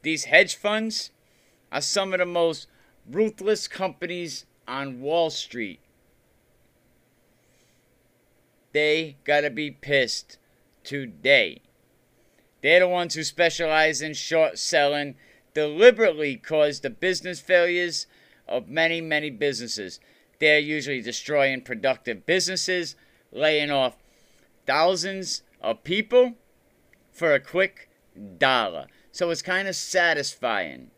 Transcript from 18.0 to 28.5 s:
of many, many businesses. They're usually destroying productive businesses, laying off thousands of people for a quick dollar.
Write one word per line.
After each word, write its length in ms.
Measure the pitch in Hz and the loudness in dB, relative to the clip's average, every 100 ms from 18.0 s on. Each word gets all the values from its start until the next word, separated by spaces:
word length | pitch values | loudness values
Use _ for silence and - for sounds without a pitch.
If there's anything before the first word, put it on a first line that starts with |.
| - _ _ _ - | -12 _ _ _ -6
of 220 | 127 87 | -6 -4
many, 320 | 151 165 165 | -2 0 -2
many 300 | 160 151 151 | -2 -4 -4
businesses. 680 | 113 143 120 117 110 92 - _ _ _ _ | -4 -4 -2 -8 -8 -10 -14 _ _ _ _
They're 200 | 151 151 | 4 4
usually 420 | 147 151 135 135 | 2 -6 -4 -6
destroying 640 | 113 120 - 147 135 131 | -6 -10 -2 2 2 0
productive 640 | - 117 135 127 - 104 - | -8 -4 -2 -2 -6 -8 -2
businesses, 680 | 180 175 185 - 180 160 - _ _ _ | 0 0 -4 -4 -4 -4 -12 _ _ _
laying 380 | - 156 151 147 | -2 0 2 0
off 260 | 139 127 - _ _ _ _ _ _ - | 0 0 -4 _ _ _ _ _ _ -2
thousands 760 | 139 170 185 185 190 175 - _ _ | 2 2 0 -6 -8 -8 -10 _ _
of 240 | - 113 | -8 -6
people 500 | 147 196 214 247 247 233 _ _ _ _ _ _ _ | -4 -4 2 4 4 -2 _ _ _ _ _ _ _
for 220 | - 165 | -4 2
a 60 | 139 | 2
quick 480 | - 175 190 - - _ _ - 101 87 | 0 -2 -2 -4 -20 _ _ -20 -20 0
dollar. 480 | 131 | 2